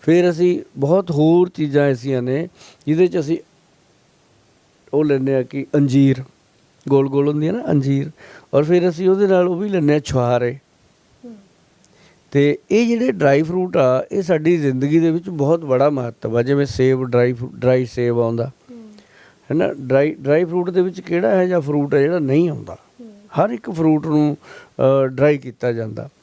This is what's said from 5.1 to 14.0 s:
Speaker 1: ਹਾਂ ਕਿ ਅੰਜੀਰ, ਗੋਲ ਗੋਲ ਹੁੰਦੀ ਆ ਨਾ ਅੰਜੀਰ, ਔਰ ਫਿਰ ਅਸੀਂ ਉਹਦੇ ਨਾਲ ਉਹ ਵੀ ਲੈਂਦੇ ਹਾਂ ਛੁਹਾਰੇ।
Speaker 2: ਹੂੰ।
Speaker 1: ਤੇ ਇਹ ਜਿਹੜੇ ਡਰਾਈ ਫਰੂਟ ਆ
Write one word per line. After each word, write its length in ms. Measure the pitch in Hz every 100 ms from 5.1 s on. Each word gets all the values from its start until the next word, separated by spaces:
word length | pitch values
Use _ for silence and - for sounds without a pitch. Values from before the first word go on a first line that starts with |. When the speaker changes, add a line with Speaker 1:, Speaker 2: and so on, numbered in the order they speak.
| 139 131
Speaker 1:
ਹਾਂ 100 | 135
ਕਿ 220 | 127 139 131
ਅੰਜੀਰ, 480 | 147 143 131 139 131 131 _ _ _ _ _ -
ਗੋਲ 200 | 139 135
ਗੋਲ 200 | 139 143
ਹੁੰਦੀ 200 | 151 156
ਆ 40 |
ਨਾ 120 | 214 -
ਅੰਜੀਰ, 400 | 151 135 139 147 - - - _
ਔਰ 80 | 139
ਫਿਰ 260 | 151 180 180
ਅਸੀਂ 200 | 160 185
ਉਹਦੇ 180 | 190 202
ਨਾਲ 220 | 185 180
ਉਹ 80 | 175
ਵੀ 120 | 208
ਲੈਂਦੇ 240 | 190 147
ਹਾਂ 80 | 151
ਛੁਹਾਰੇ। 560 | 147 139 120 123 120 139 _ _ _ _ _ _
Speaker 2:
ਹੂੰ। 100 | 247 214 196 _ _ _ _ _ _ _ _
Speaker 1:
ਤੇ 280 | 143 143 - _
ਇਹ 160 | 208 233
ਜਿਹੜੇ 260 | 233 254
ਡਰਾਈ 300 | 208 147 139
ਫਰੂਟ 340 | 160 180 180 170
ਆ 280 | 131 127